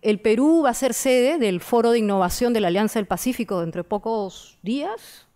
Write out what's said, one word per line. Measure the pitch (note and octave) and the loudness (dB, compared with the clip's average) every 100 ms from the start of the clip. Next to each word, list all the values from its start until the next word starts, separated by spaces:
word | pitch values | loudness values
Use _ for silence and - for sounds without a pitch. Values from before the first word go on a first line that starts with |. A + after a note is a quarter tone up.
El | G#3+ G#3+ | -2 -2
Perú | A3+ A3 C#4+ E4 | 0 2 4 4
va | C#4+ | 4
a | |
ser | A#3+ C4 | 0 -2
sede | A3+ C4+ B3+ B3 E4 | -2 2 2 2 2
del | A3 F3+ | 0 -2
Foro | - A#3+ A#3 | 0 2 2
de | A#3 | 2
Innovación | G#3+ G3 F3 - A#3+ | 2 0 0 0 0
de | A#3 | 0
la | F#3+ | 0
Alianza | F3 G#3+ A#3 | 0 0 -2
del | G3 | -4
Pacífico | F3 - B3+ A3 F#3+ | -4 -4 -4 -4 -4
dentro | E3+ F3 | -4 -6
de | F3 | -6
pocos | G#3 A3+ A3+ G3 - - _ | -6 -4 -4 -6 -10 -20 _
días | F3 C4 D#4+ G#4+ - - _ | -6 -6 -6 -10 -14 -20 _